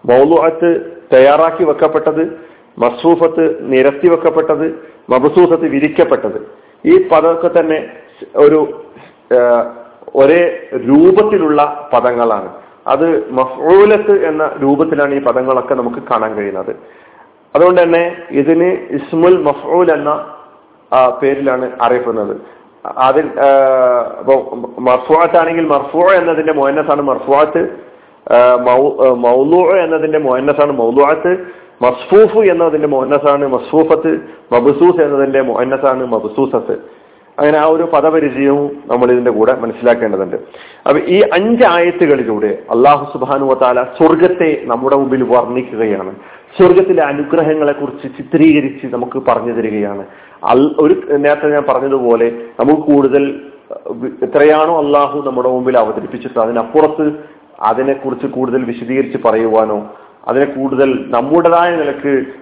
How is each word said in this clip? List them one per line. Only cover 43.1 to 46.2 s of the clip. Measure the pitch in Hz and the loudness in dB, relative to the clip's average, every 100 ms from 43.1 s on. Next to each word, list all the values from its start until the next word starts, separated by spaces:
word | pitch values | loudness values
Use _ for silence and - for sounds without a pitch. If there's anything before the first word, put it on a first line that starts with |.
സുബ്ഹാനഹു | - 131 139 135 | -8 -4 -2 0
വ | |
തആല | 127 127 123 | 0 2 0
സ്വർഗത്തെ | 127 - 160 165 180 180 165 147 | -4 0 2 4 0 0 -2 -2
നമ്മുടെ | 120 120 131 139 | -4 -4 0 0
മുമ്പിൽ | 135 131 | 0 -2
വർണ്ണിക്കുകയാണ്. | 120 123 117 123 127 110 110 98 95 98 | 2 0 0 -6 -8 -4 -4 -4 -8 -14